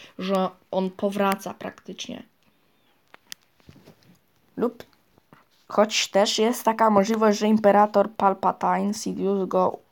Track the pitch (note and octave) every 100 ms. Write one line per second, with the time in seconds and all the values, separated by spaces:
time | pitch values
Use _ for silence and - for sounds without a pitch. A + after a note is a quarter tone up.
0 | - - F#3 F#3+ F#3 - _ F#3+ F#3+ F#3
1 | G3+ G3+ G3 G3+ - - - - - -
2 | - - - _ _ _ _ _ _ _
3 | _ - _ - _ _ _ - - _
4 | _ _ _ _ _ - A#3 - - _
5 | _ _ _ _ _ _ - - G#3+ -
6 | - G3 G#3 - A3 B3 - A3 A3+ G3+
7 | G3 A3 A3 G#3 G#3+ G#3+ G3+ G3+ G#3 G#3
8 | G3+ - G3 F#3+ F#3 F3+ F#3 F3+ G3 G#3+
9 | F#3+ F#3 F#3+ G3 F#3 F#3 F3+ - _